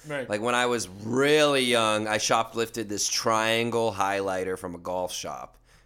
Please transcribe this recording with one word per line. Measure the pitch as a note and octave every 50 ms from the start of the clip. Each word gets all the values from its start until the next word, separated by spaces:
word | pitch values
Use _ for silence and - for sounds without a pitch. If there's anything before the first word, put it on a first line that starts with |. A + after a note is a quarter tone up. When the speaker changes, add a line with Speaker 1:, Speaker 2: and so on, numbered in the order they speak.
| -
Speaker 1:
Right. | D3+ D3 C#3 B2 A2
Speaker 2:
Like, | G#2 G#2
when | A2 A#2+ A#2+
I | B2 B2
was | B2 A#2+ A#2 F#2+ F2+
really | F#2 G2+ G#2 A2 A#2+ C3 C#3 C#3+ D3+ D#3 D3+ D3 C#3+ C3+ B2+
young, | B2 A#2+ A#2 A2+ G#2+ G#2+ G#2+ G#2+
I | G#2+ G#2+ G#2+
shoplifted | - - B2+ A2+ A2+ - - A2+ A2+ - - A#2 G#2+ G2+
this | G2+ G2 - -
triangle | - - - A#2 A2+ A2 A2 A2 A2+ A2+ A#2 A#2 A2+ A#2 A2+ A2+ G2+
highlighter | G2 G2 G2 G2+ G2 G2 G2 F#2 F#2 F#2 F#2 F#2
from | F2+ F#2+ F2+ F2
a | E2+
golf | F2 F2+ F2+ F#2 F2+ F2 -
shop. | - - D#2+ C#2+ B1+ B1+ - - _ _ _ - - _